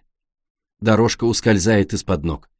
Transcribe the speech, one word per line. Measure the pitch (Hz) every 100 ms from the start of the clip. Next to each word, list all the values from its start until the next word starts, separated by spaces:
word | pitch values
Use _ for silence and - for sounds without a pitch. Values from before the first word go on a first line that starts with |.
| _ _ _ _ _ _ _ -
Дорожка | 107 107 113 - 117
ускользает | 110 117 104 90 107 95
из-под | 98 - 90
ног. | 80 73 _ _